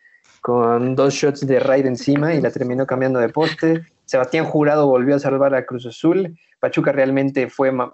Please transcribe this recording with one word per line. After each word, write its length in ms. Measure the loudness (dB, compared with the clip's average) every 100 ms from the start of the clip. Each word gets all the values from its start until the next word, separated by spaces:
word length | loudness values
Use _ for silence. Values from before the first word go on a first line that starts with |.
| _ _ _ _
con 540 | -2 0 2 2 0
dos 180 | 0 0
shots 340 | 2 -2 -2 0
de 140 | 0
Raid 260 | 2 2 0
encima 460 | -2 0 0 2
y 80 | 0
la 100 | -2
terminó 360 | -2 -4 -4 -2
cambiando 320 | -2 0 0
de 100 | 0
poste. 560 | 0 -2 0 0 -2 -4 _
Sebastián 400 | -4 -2 0 -2
Jurado 420 | -2 0 2 2 4
volvió 300 | 2 2 0
a 20 |
salvar 380 | 0 0 2 0
a 100 | -4
Cruz 180 | -10 -12
Azul. 520 | -2 0 2 -2 -8 _ -6
Pachuca 320 | -4 -2 0
realmente 580 | 2 2 2 0 -2 -4
fue 220 | -2 -2
ma-, 200 | 0 -6